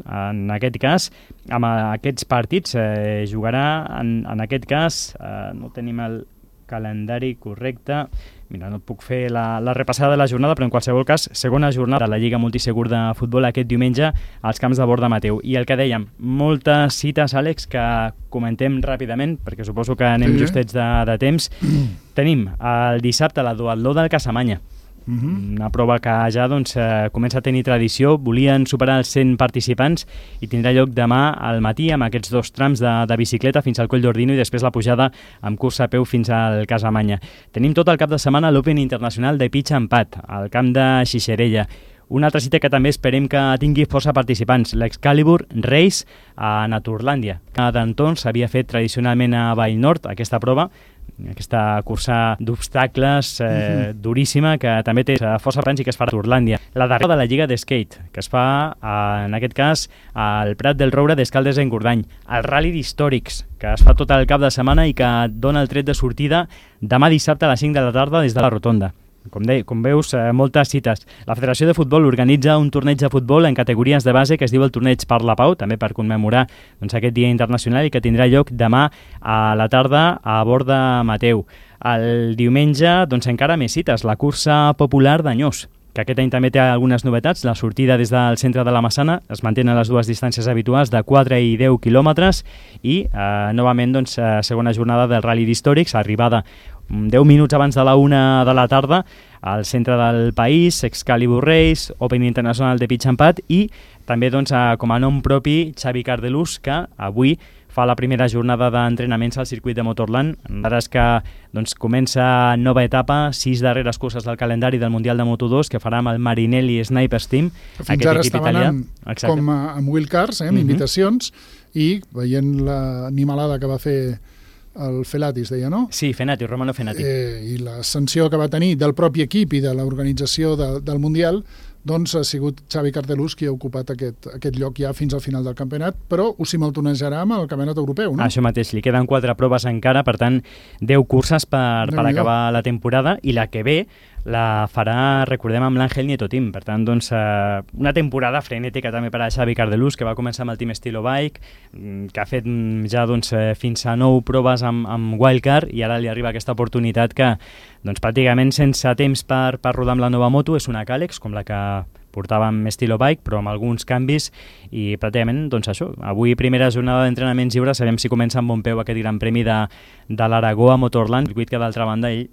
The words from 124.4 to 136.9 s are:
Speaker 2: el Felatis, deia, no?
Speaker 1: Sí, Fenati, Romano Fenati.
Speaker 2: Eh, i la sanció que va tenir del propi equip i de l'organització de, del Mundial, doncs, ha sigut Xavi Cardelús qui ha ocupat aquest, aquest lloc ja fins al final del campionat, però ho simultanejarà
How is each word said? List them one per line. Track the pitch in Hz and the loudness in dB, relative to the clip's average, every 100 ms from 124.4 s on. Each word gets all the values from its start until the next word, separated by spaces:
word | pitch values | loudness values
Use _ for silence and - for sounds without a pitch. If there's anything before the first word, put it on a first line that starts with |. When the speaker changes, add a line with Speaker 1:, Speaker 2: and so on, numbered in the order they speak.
| - - - | -20 -20 -20
Speaker 2:
el | 208 135 127 | -10 -6 -6
Felatis, | 127 143 147 123 117 | -6 -4 -4 -4 -6
deia, | 127 131 | -4 -4
no? | 196 247 | -2 -4
Speaker 1:
Sí, | - 143 | -4 -4
Fenati, | 123 131 139 117 | -2 -4 -4 -6
Romano | 127 131 | -6 -6
Fenati. | 127 110 104 | -6 -8 -6
Speaker 2:
Eh, | 139 131 120 117 107 | -4 -4 -6 -8 -8
i | 123 | -8
la | 120 117 | -8 -8
sanció | 117 147 139 165 160 | -6 -4 -2 0 0
que | 156 | 0
va | 151 | -2
tenir | 156 180 147 | 0 0 2
del | 147 | 0
propi | 143 165 139 | 2 0 0
equip | 147 208 180 | -2 0 0
i | 143 | 0
de | 135 | -2
l'organització | 131 135 131 139 131 139 - 156 151 | -2 -4 -4 -4 -4 -4 -2 -2 0
de, | 135 139 | -2 -4
del | 143 143 | -4 -2
Mundial, | 151 156 170 196 202 - - - | 0 0 0 -2 -6 -18 -20 -14
doncs, | 147 165 170 | -4 -4 -2
ha | 170 | -2
sigut | 139 143 143 139 - | -4 -4 -6 -6 -8
Xavi | 156 147 | -4 -2
Cardelús | 147 135 139 156 | -4 -4 -4 -4
qui | - 147 | -4 -6
ha | |
ocupat | 131 135 131 127 | -6 -8 -8 -8
aquest, | 123 127 117 - | -8 -8 -10 -16
aquest | 131 143 127 | -8 -6 -4
lloc | 135 127 | -6 -6
ja | 135 | -6
fins | - 147 | -4 -4
al | 139 | -4
final | 139 131 | -4 -6
del | 127 | -6
campionat, | 120 131 147 170 180 - | -6 -8 -4 -6 -8 -4
però | 175 226 - | -2 -2 -4
ho | |
simultanejarà | 160 165 151 147 147 | -4 -2 -2 -2 -2